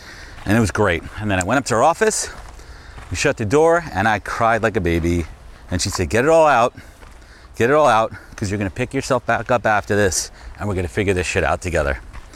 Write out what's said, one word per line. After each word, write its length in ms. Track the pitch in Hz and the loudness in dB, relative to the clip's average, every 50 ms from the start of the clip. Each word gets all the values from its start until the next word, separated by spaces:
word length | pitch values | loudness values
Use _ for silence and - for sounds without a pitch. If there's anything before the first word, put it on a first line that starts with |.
| - - - - - - - - - | -20 -20 -20 -20 -20 -18 -16 -10 -4
And 120 | 92 104 | 0 2
it 20 | 120 | 2
was 120 | 113 92 | 2 2
great. 320 | - 110 104 95 85 78 - 71 - - | 2 2 2 2 2 -2 -4 -8 -10 -8
And 120 | 104 104 | -4 -2
then 80 | 95 92 | -2 0
I 40 | 90 | 0
went 140 | 95 123 139 | 0 0 -2
up 60 | - | 0
to 100 | - 120 | 0 2
her 80 | 110 131 | 4 4
office, 460 | 160 170 - 220 220 - - - - - - - - - - - - - - - - - - - - | 4 4 2 2 0 0 -2 -6 -8 -12 -16 -18 -18 -18 -20 -20 -20 -20 -20 -20 -20 -18 -16 -12 -8
we 60 | 92 | -4
shut 220 | - - 147 131 | -2 0 0 0
the 80 | - 113 | 0 -2
door, 380 | 101 131 151 160 165 165 170 160 143 - | 2 4 4 4 4 4 2 0 -4 -2
and 140 | - 101 | 0 0
I 120 | 113 107 98 | 0 0 0
cried 440 | - - - - 120 113 117 110 110 | -4 -6 -4 0 2 2 2 2 0
like 120 | 113 95 | 0 0
a 60 | 110 | 0
baby. 440 | 85 85 85 85 80 85 87 85 80 - - - - - - - - - | 0 0 0 0 0 0 0 -2 -2 -6 -10 -18 -20 -20 -20 -18 -10 -6
And 120 | 92 92 | -4 -4
she 80 | - 98 | -4 -4
said, 200 | - - 92 76 | -4 -4 -4 0
"Get 160 | - 113 127 | 0 0 2
it 40 | 156 | 4
all 180 | 160 165 156 | 6 6 6
out, 260 | 147 135 117 120 127 - - - - - - - - - - - - - - - - - | 6 4 4 2 2 -2 -6 -20 -20 -20 -20 -20 -20 -20 -20 -20 -20 -20 -20 -20 -10 -4
get 140 | - 110 123 | 0 2 4
it 40 | 147 | 4
all 140 | 156 147 | 4 4
out, 240 | 127 110 110 113 - - - - - - | 4 4 4 2 0 -4 -10 -18 -16 -10
'cause 140 | - 113 92 | -8 -6 -4
you're 60 | 104 | -2
gonna 120 | 104 101 92 | -2 -4 -4
pick 240 | - - 123 - - | -4 -6 -6 -4 -4
yourself 320 | 135 - - 131 123 - | -4 -2 -2 -2 -2 0
back 240 | - 117 104 113 - | 0 -2 -2 0 0
up 140 | 123 117 - | 0 0 2
after 300 | 113 107 101 - - 104 | 2 0 0 0 0 2
this, 360 | 104 104 92 - - - - - - - - - - | 2 2 2 0 -2 -6 -8 -12 -18 -18 -16 -12 -10
and 80 | 101 | -6
we're 80 | 104 98 | -6 -4
gonna 120 | 92 92 85 | -4 -4 -4
figure 240 | - 110 101 98 95 | -2 -2 0 0 0
this 140 | 90 82 | 0 0
shit 160 | - - 95 78 | -2 -2 0 0
out 180 | 71 80 - | 0 -2 -2
together." 380 | - 90 82 80 73 69 64 - - - - - - - - | -4 -4 -2 -2 0 -2 -4 -6 -10 -16 -18 -18 -18 -18 -20